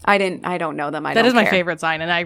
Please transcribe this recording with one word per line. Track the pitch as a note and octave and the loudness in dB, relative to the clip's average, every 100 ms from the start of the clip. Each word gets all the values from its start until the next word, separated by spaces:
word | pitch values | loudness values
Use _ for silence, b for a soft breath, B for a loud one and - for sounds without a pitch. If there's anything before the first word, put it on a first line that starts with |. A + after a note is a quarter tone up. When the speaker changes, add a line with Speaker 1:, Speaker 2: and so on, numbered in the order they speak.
Speaker 1:
I | - G3+ | 0 2
didn't, | F#3+ - - | 2 -2 -6
I | F3 | -4
don't | E3 D3 | -4 -4
know | D3 | -6
them. | D3 D3 | -4 -2
I | |
Speaker 2:
That | A3 | 2
Speaker 1:
don't | A#3 | 4
Speaker 2:
is | |
my | A#3+ | 4
Speaker 1:
care. | - | 4
Speaker 2:
favorite | F#3 F3 E3 | 2 0 -2
sign, | D#3+ D#3+ | -2 -2
and | E3 | -2
I | E3+ | -2